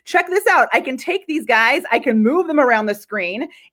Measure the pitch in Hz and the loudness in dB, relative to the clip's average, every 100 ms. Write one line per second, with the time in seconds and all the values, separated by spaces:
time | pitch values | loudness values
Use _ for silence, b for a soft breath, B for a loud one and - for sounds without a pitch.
0 | - 349 359 370 415 349 233 240 - 262 | -2 -2 0 0 2 2 2 0 -2 -8
1 | - 381 - 311 233 226 226 294 - 240 | -6 -6 -4 -6 0 2 2 0 0 0
2 | 269 220 214 339 339 302 254 226 214 208 | 2 2 2 2 0 2 2 2 0 -6
3 | - 208 175 208 311 b b | -8 -8 -6 -6 -10 b b